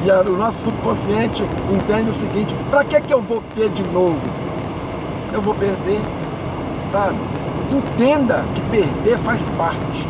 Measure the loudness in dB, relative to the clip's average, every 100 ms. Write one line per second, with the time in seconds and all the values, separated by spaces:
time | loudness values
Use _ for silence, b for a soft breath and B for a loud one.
0 | 6 6 6 2 0 0 -4 -2 -2 -2
1 | 0 0 0 -2 -2 -2 0 0 2 2
2 | 2 0 -2 0 -2 -2 2 2 4 2
3 | 4 0 2 -4 -4 -2 0 0 0 2
4 | 2 2 -2 -4 -6 -6 -6 -6 -8 -8
5 | -6 -6 -4 -2 0 0 0 0 0 0
6 | 0 -6 -6 -6 -6 -6 -6 -6 -2 0
7 | 0 -2 -4 -4 -4 -4 0 0 0 2
8 | 4 4 4 2 0 -2 0 2 2 2
9 | 2 2 2 0 -2 -2 -2 -2 -4 -4
10 | -6